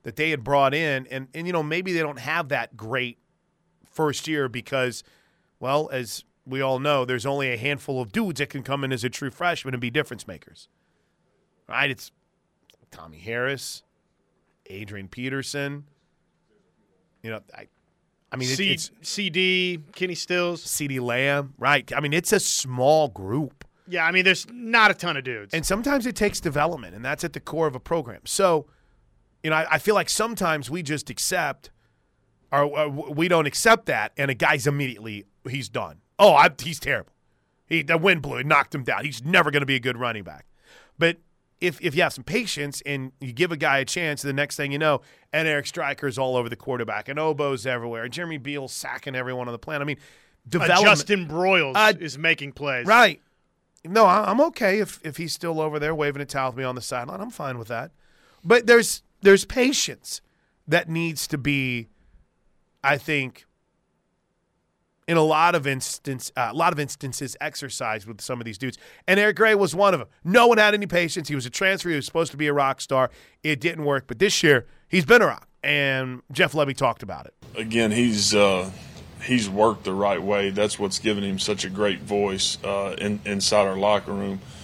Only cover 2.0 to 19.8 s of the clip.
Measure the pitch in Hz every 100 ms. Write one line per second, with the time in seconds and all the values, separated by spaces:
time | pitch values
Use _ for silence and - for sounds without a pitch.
2 | 156 131 120 165 147 131 117 104 110 131
3 | 123 117 _ _ _ _ _ _ _ -
4 | 156 135 160 151 131 117 - 135 127 113
5 | - _ _ _ _ _ 127 147 156 131
6 | 113 - - _ 127 135 135 131 143 143
7 | 123 127 127 139 135 117 139 143 - 135
8 | 117 226 214 139 139 139 120 139 135 127
9 | 123 - 135 - 175 160 139 127 120 143
10 | 147 117 - 90 - - - _ _ _
11 | _ _ _ _ _ _ - 117 139 123
12 | - _ _ _ _ _ _ _ _ -
13 | 82 80 98 120 127 135 - - _ _
14 | _ _ _ _ _ _ _ 95 104 101
15 | 95 - 127 135 127 143 139 143 143 _
16 | _ _ _ _ _ _ _ _ _ _
17 | _ _ 113 107 _ - - _ _ _
18 | _ _ _ 123 127 135 196 175 - _
19 | - - 196 170 185 185 180 170